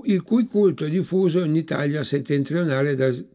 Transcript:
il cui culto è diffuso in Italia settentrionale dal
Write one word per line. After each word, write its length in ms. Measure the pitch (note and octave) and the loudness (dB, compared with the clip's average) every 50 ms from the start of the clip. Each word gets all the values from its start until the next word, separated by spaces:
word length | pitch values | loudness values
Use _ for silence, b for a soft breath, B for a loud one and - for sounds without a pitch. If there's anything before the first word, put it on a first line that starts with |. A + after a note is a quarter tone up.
| - | -2
il 180 | - G3 F3+ | 0 0 0
cui 240 | - - A3+ B3+ A3+ | 0 0 0 0 0
culto 380 | B3+ - G#3 G#3 F3+ D3+ - D#3 | 0 2 2 2 2 2 0 -4
è 60 | D3+ | -2
diffuso 520 | D#3+ F#3+ D3+ - F3+ F#3+ F#3+ F3 D#3+ F#3 | -2 -2 -2 0 0 2 2 2 2 0
in 140 | F3+ D3+ D#3 | 0 2 0
Italia 480 | E3 D#3+ - D3+ C3+ D3 C#3+ D3 D3+ B2+ | 0 0 -2 -4 -2 -2 -2 -2 -2 -4
settentrionale 920 | - C#3+ C#3+ C3+ - C#3+ C#3 C#3 C#3 D3 E3+ F3 D#3 C3+ C3+ C#3 D3 C#3 | -2 -2 -2 0 0 0 0 0 0 -2 -2 0 0 0 0 0 0 0
dal 320 | C3 C3+ C3 A#2+ C3 - - | 2 0 0 0 -2 -6 -14